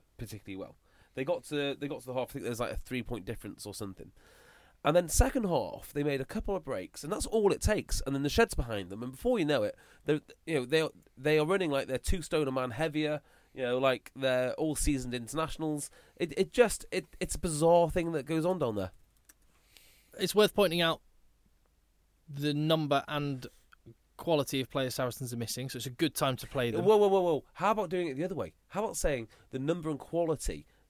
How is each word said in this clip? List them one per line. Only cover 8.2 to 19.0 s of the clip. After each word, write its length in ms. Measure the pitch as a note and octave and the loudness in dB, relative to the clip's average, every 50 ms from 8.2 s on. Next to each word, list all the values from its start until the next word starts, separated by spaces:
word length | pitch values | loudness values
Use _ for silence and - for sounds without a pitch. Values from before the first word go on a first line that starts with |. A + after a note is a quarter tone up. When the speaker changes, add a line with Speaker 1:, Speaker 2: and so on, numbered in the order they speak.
Speaker 1:
the 60 | C#3+ C#3+ | 0 0
shed's 260 | - A3+ A#3 A3+ - | 4 4 2 4 2
behind 360 | - C3+ A#2 A2 G2+ F#2+ F2 | -2 -4 -2 -4 -6 -6 -8
them, 120 | G2 G#2+ | -8 -10
and 100 | A#2+ B2+ | -10 -10
before 260 | C3 - - A#3+ B3+ A3 | -10 -2 0 2 2 2
you 60 | D#3 | 2
know 180 | D3 D3 B2 G#2 | 2 2 2 2
it, 120 | G2+ - - - - - - _ | -2 -4 -8 -18 -20 -20 -8 _
they're, 160 | - D3+ D3 - - - - _ | 0 0 0 -2 -10 -20 -14 _
you 80 | D#3 E3 | -2 -2
know, 100 | C#3 B2 | -2 0
they, 240 | B2 D3+ D#3+ D#3 - - - _ _ _ | 2 2 2 2 0 -4 -10 _ _ _
they 220 | - C3 D3+ D#3 D#3 | -4 0 2 4 4
are 80 | D3+ | 4
running 240 | D#3+ F#3+ G3 F#3 D#3 | 2 2 0 2 0
like 160 | C#3 C#3 G#2+ - | 0 -2 -2 -2
they're 100 | C3 A#2+ | -4 -4
two 240 | - - G#3 F#3 | 0 0 0 0
stone 260 | D3+ - F3 D#3 D3 C3+ | 0 -2 0 0 0 0
a 40 | |
man 200 | C3 C3 B2+ B2 | 0 -2 -2 -4
heavier. 480 | A2+ B2+ D#3+ E3 C#3+ D3+ D3+ D3+ D3+ D3 - _ _ _ _ _ _ | -2 -2 -4 -2 0 -2 0 0 -2 -4 -6 _ _ _ _ _ _
You 80 | A#2+ | -4
know, 160 | B2+ A#2+ B2 B2+ | -2 0 0 4
like 320 | C3+ C3+ B2+ - - - - | 4 2 2 2 -4 -12 -10
they're 380 | C3+ C3+ C3 B2+ B2+ B2+ B2 - | -2 0 2 2 2 2 0 0
all 200 | - D#3 D#3 C#3+ | -2 -2 -2 0
seasoned 400 | - - D#3 C#3+ C3 B2+ B2 A#2+ | 0 2 2 2 0 0 -4 -4
internationals. 760 | B2 A#2 A2 - D#3 D#3+ D3+ - - D#3 D#3 D3+ D3 C#3+ - - - - - _ | -6 -6 -4 -4 -4 -4 -4 -4 -4 -4 -2 -2 -4 -6 -8 -14 -20 -20 -20 _
It, 160 | - F3 D#3 - | -6 -6 -4 0
it 160 | - F#3+ - | 0 0 2
just, 320 | - B3 A#3+ G#3 - - - - | 6 6 6 6 4 -4 -8 -6
it, 160 | - F#3 - - - - | -6 -6 -6 -8 -6 -6
it's 140 | F#3 - - | -6 -4 -4
a 20 | - | -4
bizarre 520 | - F3 D#3 D3 D#3+ E3 E3+ F3 E3+ D#3 | -2 -2 0 4 6 6 8 6 6 4
thing 200 | - F#3 E3 E3 | 2 0 -2 0
that 120 | E3 D3 B2 | -4 -4 -4
goes 180 | C3 D#3+ D#3+ D#3 | -2 -2 0 2
on 120 | F3 F#3+ F3 | 0 0 0
down 160 | D3 A#2 G#2+ | 0 -2 -2
there. 140 | G2+ F#2+ F2+ - - | -2 -4 -6 -8 -16